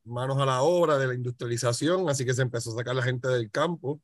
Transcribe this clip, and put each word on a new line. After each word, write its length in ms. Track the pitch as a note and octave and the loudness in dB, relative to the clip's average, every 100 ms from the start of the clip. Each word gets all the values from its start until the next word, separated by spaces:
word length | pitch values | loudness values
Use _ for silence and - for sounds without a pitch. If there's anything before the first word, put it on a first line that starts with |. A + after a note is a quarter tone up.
manos 360 | A2+ A#2+ C3 C3+ | -10 -6 -2 0
a 60 | C3+ | 2
la 160 | B2+ | 2
obra 360 | D3+ F3 E3 C#3+ | 4 4 4 4
de 100 | C3 | 2
la 60 | |
industrialización, 960 | B2 B2 A#2+ B2 A#2 B2 B2 D3 F#3 E3+ | -2 -6 -6 -4 -2 0 0 2 2 0
así 160 | C3 B2+ | 0 0
que 80 | |
se 80 | B2+ | 0
empezó 300 | B2+ A#2 A#2 | 0 -2 -6
a 60 | A2+ | -6
sacar 180 | B2 B2+ | -4 -2
la 80 | |
gente 240 | B2 B2+ C3 | -2 -2 0
del 240 | B2 A2 | 0 0
campo 480 | C#3+ E3 E3 B2 D3 | -2 -2 -2 -6 -8